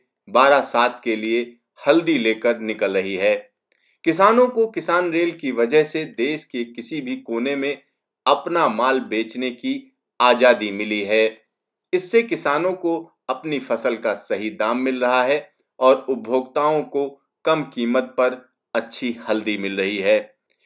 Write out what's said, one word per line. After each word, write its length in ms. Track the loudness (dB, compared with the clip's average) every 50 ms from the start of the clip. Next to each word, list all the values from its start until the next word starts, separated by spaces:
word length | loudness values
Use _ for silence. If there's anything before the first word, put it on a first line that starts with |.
| _ _ _ _ _ -2
बारासात 720 | 2 4 6 6 6 4 2 0 0 0 0 0 -2 -4 -4
के 120 | -4 -4
लिए 400 | -2 -2 -2 -2 -2 -2 -4 -12 _ _ _ _ -8 2
हल्दी 320 | 2 2 4 4 2 0 0
लेकर 400 | 2 0 0 0 0 -2 -2 -2
निकल 360 | -4 -8 -4 -2 -2 0 0
रही 200 | -2 -2 -2 -4
है। 380 | -2 0 0 0 0 -4 _ _ _ _ _ _ _ _ _ _ _ _
किसानों 420 | -2 2 4 4 4 6 4 4
को 200 | 2 4 0 0
किसान 460 | 0 -2 -8 -4 -2 0 0 0 0 0
रेल 200 | 0 -2 -2 -4
की 200 | -6 -6 -6 0
वजह 300 | 0 0 4 4 2 2
से 220 | 2 -2 -8 -8
देश 400 | -8 -4 -2 -2 -2 -2 -6 -8
के 200 | _ -8 -8 -8
किसी 360 | -8 -10 -14 -12 -10 -10 -10
भी 160 | -8 -8 -10
कोने 400 | -10 -8 -8 -6 -4 -4 -4 -4
में 260 | -4 -4 -6 -6 -8 _ _ _ _ _ _ _ _ _
अपना 420 | 0 0 0 0 -4 0 0 0 0
माल 320 | 0 0 0 0 0 0
बेचने 500 | -2 -4 -4 -4 -4 -4 -6 -6 -6 -6
की 400 | -8 -6 -6 -6 -6 -6 -10 _ _ _ _ _ _ _
आजादी 500 | 4 6 6 6 8 6 6 6 2 -6
मिली 320 | -6 -6 -6 -4 -4 -4 -2
है। 400 | 0 2 2 2 2 0 -6 _ _ _ _ _ _ _ _ _ _ -4
इससे 300 | -4 -4 2 2 2 2
किसानों 500 | 2 -4 -4 -2 0 0 0 0 -2 -4
को 400 | -2 -2 -4 -4 -4 -6 -12 _ _ _ -8
अपनी 300 | -8 -6 -6 -6 -6 -6
फसल 380 | -4 -4 -6 -2 0 -2 -2
का 180 | 0 -2 -4 -4
सही 360 | -4 -4 -6 -6 -4 -4 -6
दाम 280 | -4 -2 -2 -2 0 0
मिल 220 | -2 -2 -2 0
रहा 240 | 0 2 2 2 2
है 280 | 2 0 -2 -2 -8 _ _ _ _ _ _
और 260 | 4 4 4 4 2 -4
उपभोक्ताओं 760 | -4 -4 -2 -2 -2 -2 -2 -2 -4 0 0 2 0 0 -2
को 400 | -2 -4 -4 -4 -4 -6 _ _ _ _ _ _
कम 180 | 0 0 0 -2
कीमत 400 | -8 -6 -4 -2 0 0 0 -2
पर 520 | -2 -2 0 0 0 0 -4 -14 _ _ _ _ _ _
अच्छी 420 | -6 -6 -6 -12 -8 -6 -6 -6 -6 -4 -2
हल्दी 300 | -2 -2 0 -4 -4 -4
मिल 180 | -4 -6 -4
रही 220 | -2 -2 -2 -2 -2
है। 360 | 2 2 2 2 0 -4 _ _ _ _ _ _ _